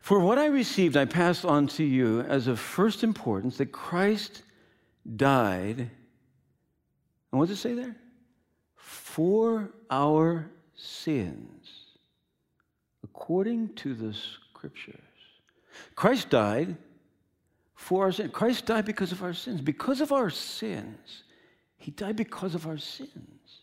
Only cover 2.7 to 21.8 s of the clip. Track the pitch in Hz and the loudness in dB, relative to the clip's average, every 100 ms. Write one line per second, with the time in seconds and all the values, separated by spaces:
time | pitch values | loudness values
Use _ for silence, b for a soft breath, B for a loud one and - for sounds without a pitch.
2.7 | - 220 208 226 208 - 98 120 127 139 | 2 2 2 0 0 -2 -2 -2 -4 -6
3.7 | - - 175 202 214 - - - b b | -6 -6 0 2 2 -4 -16 -20 b b
4.7 | b b b - 110 139 135 110 92 95 | b b b -14 2 4 6 4 0 -2
5.7 | 117 117 - _ _ _ _ _ _ _ | -4 -8 -10 _ _ _ _ _ _ _
6.7 | _ _ _ _ _ _ 127 165 202 233 | _ _ _ _ _ _ 0 0 0 -4
7.7 | 240 254 220 - _ _ _ _ _ _ | -4 -6 -12 -20 _ _ _ _ _ _
8.7 | _ - - - - 165 208 226 226 208 | _ -20 -20 -12 -2 2 2 2 0 -4
9.7 | - - 131 143 151 160 170 151 - _ | -12 -4 0 4 4 4 0 -6 -14 _
10.7 | - - - - 147 90 60 58 - - | -20 -18 -10 -2 -2 -2 -6 -16 -20 -20
11.7 | - - _ _ _ _ _ _ _ _ | -20 -20 _ _ _ _ _ _ _ _
12.7 | _ _ _ - - - 175 202 233 220 | _ _ _ -20 -18 -4 -2 0 -2 -4
13.7 | - 139 120 110 104 - - _ - - | -6 -8 -6 -6 -8 -12 -14 _ -18 -18
14.7 | - - - _ _ _ _ _ B B | -16 -20 -20 _ _ _ _ _ B B
15.7 | B B - 196 254 - 131 104 110 175 | B B 2 4 4 2 2 4 0 -2
16.7 | 175 - _ _ _ _ _ _ _ _ | -6 -14 _ _ _ _ _ _ _ _
17.7 | _ - 185 196 185 208 - 220 254 - | _ -2 2 2 0 -4 0 0 0 0
18.7 | 220 208 214 190 180 185 170 - 196 139 | 0 0 -4 -4 -4 -6 -8 -8 -4 -4
19.7 | 147 - 262 294 277 220 - - - 220 | -4 -2 0 2 2 0 -4 -10 -10 -8
20.7 | 160 107 107 - - _ b b b b | -8 -10 -14 -20 -20 _ b b b b
21.7 | b | b